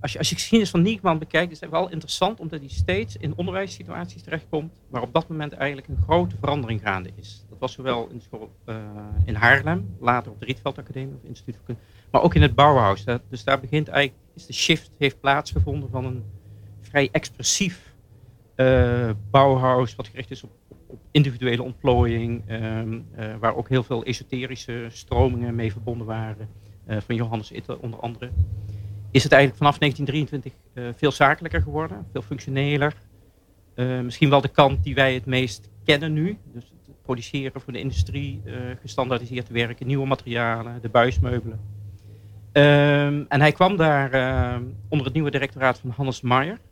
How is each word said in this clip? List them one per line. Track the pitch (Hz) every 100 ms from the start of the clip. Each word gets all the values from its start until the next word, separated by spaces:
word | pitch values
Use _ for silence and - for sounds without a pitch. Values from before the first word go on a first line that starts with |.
als | 131
je, | -
als | 156
je |
geschiedenis | 170 - 226 202
van | 170
Niegman | 185 220 185 160
bekijkt, | 151 160 175
is | 156
het | 160
wel | 160 180
interessant | 160 151 - 185 226
omdat | 165 156
hij | 139
steeds | - - 185 226 -
in | 147 -
onderwijssituaties | 180 185 196 - 175 170 175 -
terechtkomt | - 160 - 156 160 - _
waar | 127
op | 123
dat | 131 -
moment | 156 147
eigenlijk | - 139 139 -
een | -
grote | - 170 180 -
verandering | - 147 117 113
gaande | 107 95 90
is. | 101 - - -
Dat | -
was | 127
zowel | - 131 120 117
in | 120
de |
school, | - 113 107 _
eh, | - 110 107 - 104 104
in | -
Haarlem, | 107 117 135 139 180 104 -
later | 120 123 113
op | 107
de | -
Rietveld | 160 143 -
Academie | 107 131 135
of | 139 156
Instituut | 117 - 117
voor |
Kunst, | - 117 _ - -
maar | -
ook | 175
in | -
het | 151
Bauhaus. | 139 143 139 104 98
Dat, | 104 120 -
dus | 127
daar | - 135
begint | 131 151 151
eigenlijk, | 110 139 - _
is | - -
de |
shift, | - - 160 - -
heeft | 139 -
plaatsgevonden | 139 139 - - - 151 135
van | 131
een | 127 127 - - - - - -
vrij | - 143 139
expressief, | 156 - - - - 190 - - - _ - - - _
eh, | - 131 127 123 123 120 104 107
Bauhaus, | 135 139 131 127 127 120
wat | - 107
gericht | 127 120
is | 131
op, | - _ _ - _
op | - -
individuele | - 139 120 127 -
ontplooiing, | 127 123 135 123 120 117 117 117 107
ehm, | 113 110 110 113 113 -
eh, | - 107 110
waar | 113 110
ook | 117
heel | 131
veel | 117 120
esoterische | 113 123 - 127 127 127 - 120 117
stromingen | - - 120 131 120 120
mee | 117 113
verbonden | 104 107 117 110
waren, | 113 110 104 107 - - - -
eh, | 107
van | -
Johannes | 120 117 113 104
Itter | - - 123
onder | 123 113
andere, | 117 117 123 - - - - - - - -
is | 139
het | 135
eigenlijk | 139 139 -
vanaf | 147 143
negentien | 147 131
drieëntwintig, | 135 147 143 143 127 _ _
eh, | - 120 117
veel | 147
zakelijker | - 139 147 165 165
geworden, | 147 147 160 202 180
veel | -
functioneler. | - 135 - 135 143 147 147 - _ _ _ _ _ _ _
Eh, | - 123 127
misschien | 123 - 147
wel | 139
de | 135
kant | - 143 135
die | 147
wij | 135 135
het | 127 123
meest | 127 127 - - -
kennen | - 147 160
nu, | 151 170 208 -
dus | 120 - _ _
het | -
produceren | - 123 113 143 131 135
voor | -
de | 120
industrie, | 131 - - 139 143 135
eh, | - 127 123 127
gestandaardiseerd | - - 127 123 120 123 120
werken, | 117 117 120 123
nieuwe | 139 135
materialen, | 135 - 117 117 113 117 120
de | 113
buismeubelen. | 120 120 - 127 123 110 107 - - - - - - - - -
Ehm, | 147 147 143 147 143 143 147 -
en | 143
hij | 151
kwam | 143 185 202
daar, | 160 143 135
ehm, | 135 127 131 123 123 123 - -
onder | 151 135
het |
nieuwe | 143 147
directoraat | 139 135 139 131 123
van | 131
Hannes | 120 135 120
Maier. | 123 123 151 233 _